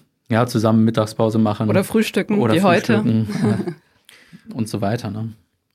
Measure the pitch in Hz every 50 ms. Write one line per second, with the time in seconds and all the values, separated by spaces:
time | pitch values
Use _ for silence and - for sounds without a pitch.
0 | _ _ _ _ _ - 113 113 120 117 - 113 104 110 110 110 110 113 113 110
1 | 107 - - - 113 110 110 113 110 107 101 - 113 107 110 185 190 - - 220
2 | 214 - - 214 185 - 208 202 120 110 107 165 196 190 170 190 - - 226 -
3 | 107 120 110 110 113 147 202 - - 107 104 - - - 160 - _ _ _ _
4 | _ _ - - - _ - - _ - - 123 110 107 - 98 98 98 113 117
5 | 110 107 107 107 110 110 110 _ _ _ _ _ _ _